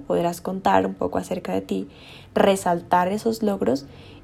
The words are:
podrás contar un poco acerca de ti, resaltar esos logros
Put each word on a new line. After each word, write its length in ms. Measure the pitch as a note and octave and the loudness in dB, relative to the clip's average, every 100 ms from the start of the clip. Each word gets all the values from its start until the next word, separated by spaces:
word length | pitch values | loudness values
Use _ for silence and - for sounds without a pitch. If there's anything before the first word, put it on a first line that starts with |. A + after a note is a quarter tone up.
| - | 0
podrás 320 | F3 E3+ F3 | 0 0 -2
contar 460 | - F#3+ G3 F#3+ F#3+ | -6 -2 2 2 2
un 80 | |
poco 240 | F#3+ F3+ F#3 | -2 -4 -4
acerca 340 | F#3 F#3+ - | -4 -8 -4
de 100 | F#3+ | -6
ti, 280 | - F#3+ G3+ - - - - | -4 -6 -6 -12 -20 -20 -6
resaltar 800 | A3 G3+ G3 F#3 F3 - F3+ F3+ | 2 4 4 2 -2 2 2 2
esos 320 | G#3 A3+ A3+ | 0 -2 0
logros 420 | G#3 G3 G3 C#4 - - - - | 0 0 0 0 -4 -20 -20 -20